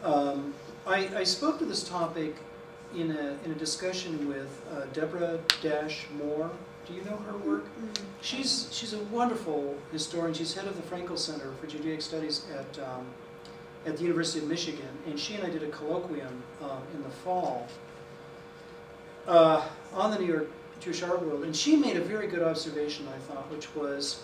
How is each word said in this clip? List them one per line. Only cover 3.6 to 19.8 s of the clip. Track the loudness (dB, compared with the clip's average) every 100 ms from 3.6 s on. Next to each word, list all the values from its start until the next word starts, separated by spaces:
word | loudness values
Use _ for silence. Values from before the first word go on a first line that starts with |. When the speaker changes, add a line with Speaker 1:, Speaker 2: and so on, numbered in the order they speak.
| -2 0 -2 -2 -4 -2 -2
Speaker 1:
with, | -2 -6 -10 -8
uh, | -6 -4
Deborah | -2 0 2 0 0 2 2
Dash | 4 0 0 -4 -6 -4
Moore. | -2 -2 -2 -6 -12 -14 -12
Do |
you | -8
know | -6 -6
her | -4 -4
work? | 0 0
Speaker 2:
Mm-hmm. | 0 -10 -8 -6 -8 -10
Speaker 1:
She's, | -6 -2 0 0 -2
she's | -6 -6
a | -6 -2
wonderful | 2 2 2 0 0 0 -4 -6
historian. | -4 -2 0 0 0
She's | -2
head | -4 -4
of | -6
the |
Frankel | -6 -6 -4 -4
Center | -4 -4 -6 -8
for | -8
Judaic | -4 -2 -2
Studies | -2 -4 -2 -2 -4
at, | -8 -8 -8
um, | -6 -6 -8 -12 -14 -16 -14 -14 -14 -10 -4
at | 0
the |
University | 2 4 2 0
of | 0
Michigan, | 0 0 -4 -8 -8 -6
and | -4
she | -4
and | -2
I | -2
did | -2
a | -4
colloquium, | -4 -2 -2 -2 -4 -6 -8 -10 -10
um, | -6 -6 -6
in | -8
the | -8
fall, | -6 0 2 2 -2 -4 -10 -14 -14 -14 -14 -14 -14 -14 -16 -16 -16 -14 -16 -14 -12 10
uh, | 12 12 10 4 -6